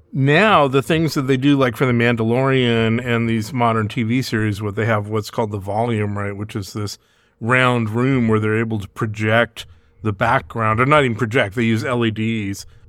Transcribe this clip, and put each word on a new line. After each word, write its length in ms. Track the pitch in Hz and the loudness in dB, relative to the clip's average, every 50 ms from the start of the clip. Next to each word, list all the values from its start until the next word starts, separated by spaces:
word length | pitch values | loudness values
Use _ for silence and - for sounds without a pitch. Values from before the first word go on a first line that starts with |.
| _ _ | _ _
now 560 | 254 147 135 139 147 170 208 220 196 160 143 135 | -2 0 2 4 4 4 4 4 4 4 4 4
the 140 | 127 135 | 2 0
things 320 | - - 170 160 165 147 - | 2 2 0 2 0 0 0
that 80 | 151 | 0
they 140 | 135 131 135 127 | 0 0 2 2
do, 180 | 131 147 143 | 4 2 4
like 200 | 139 135 123 110 | 4 2 0 0
for 100 | - 147 | 0 0
The 60 | 127 | 0
Mandalorian 1080 | 120 117 120 120 120 113 113 110 117 127 131 135 131 131 123 120 117 113 113 110 113 120 127 | 2 2 2 2 2 0 0 0 0 0 0 2 2 2 2 2 2 2 2 2 0 0 0
and 240 | 123 117 117 117 113 | -2 -2 0 0 0
these 240 | 113 113 107 110 | 0 -2 -2 -4
modern 360 | - 123 120 117 113 113 107 107 | -2 0 0 2 2 0 0 -2
T 140 | - 131 | -2 -2
V 180 | 113 110 120 131 | -2 0 0 -2
series, 380 | 123 - - 110 107 107 101 104 | -2 -2 -2 0 0 0 -2 -2
what 140 | 107 104 98 | -4 -6 -4
they 80 | 107 107 | -2 0
have, 220 | 117 113 107 101 104 | 0 0 0 -2 -2
what's 220 | 107 110 104 - | -4 -6 -6 -6
called 200 | - - 117 104 | -4 -4 -4 -4
the 80 | 104 101 | -4 -6
volume, 580 | 92 101 101 110 117 120 117 107 104 104 101 101 | -6 -6 -4 -2 -2 -2 -2 -2 -2 -4 -4 -6
right, 180 | 101 101 101 | -6 -6 -8
which 180 | 98 107 107 - | -8 -10 -8 -8
is 180 | 110 95 - - | -10 -10 -8 -8
this 240 | 110 104 98 - - _ _ _ _ _ _ _ - | -8 -8 -8 -10 -12 _ _ _ _ _ _ _ -8
round 500 | 113 113 127 127 127 123 123 120 113 107 | -2 0 2 4 4 4 2 2 0 -2
room 380 | 107 117 123 135 139 127 117 113 | 0 0 0 2 2 2 2 2
where 100 | 110 107 | 2 2
they're 200 | 107 107 107 113 | 2 0 0 0
able 200 | 117 113 113 107 | -2 -2 -4 -6
to 100 | 95 - | -8 -8
project 760 | - - 117 110 104 107 107 107 110 117 117 113 - - - - - - _ _ _ - | -6 -6 -6 -4 -4 -2 0 2 2 2 2 0 -4 -14 -18 -18 -20 -20 _ _ _ -6
the 100 | - 107 | -4 -4
background, 680 | 101 - 120 113 - 117 - - - 117 110 107 110 110 | -2 0 0 2 0 0 -2 -4 -4 -2 0 0 2 2
or 60 | 127 | 2
not 180 | 135 151 151 139 | 4 4 4 4
even 120 | 123 113 | 2 0
project, 380 | 104 120 107 110 135 117 98 90 | -2 -2 0 0 0 0 0 0
they 80 | 123 117 | 0 0
use 200 | 113 113 110 - | 2 2 0 0
L 200 | - 123 123 117 | -2 -2 0 0
E 60 | 113 | 0
Ds 560 | 107 110 110 113 113 110 104 98 98 - - - - - - | -2 -2 -4 -4 -4 -4 -6 -6 -8 -10 -12 -18 -20 -20 -8